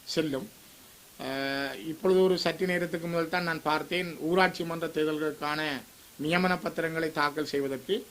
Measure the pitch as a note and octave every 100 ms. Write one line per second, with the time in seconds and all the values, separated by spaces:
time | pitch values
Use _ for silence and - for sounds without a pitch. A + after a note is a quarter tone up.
0 | - - D#3 C3+ G3+ - - - - -
1 | - - C3 C3+ C#3 C#3 C#3 C3 D#3+ D#3
2 | F#3+ F#3 F#3 F3+ E3+ D#3+ F#3 F3+ E3+ F3
3 | E3+ E3+ E3 F3+ E3+ D#3+ D3+ D3+ D3+ E3+
4 | F3+ D#3 D#3 F3+ F#3 F3+ E3+ E3 D#3+ D#3
5 | D#3 D3+ D#3 C#3+ D3 D3+ D#3 C3+ A2+ -
6 | - - D3 F3 F#3 F3+ E3+ D#3+ E3 D#3+
7 | D#3+ D#3+ D3 C#3+ D3+ C#3+ C#3 C3+ B2+ G#3
8 | -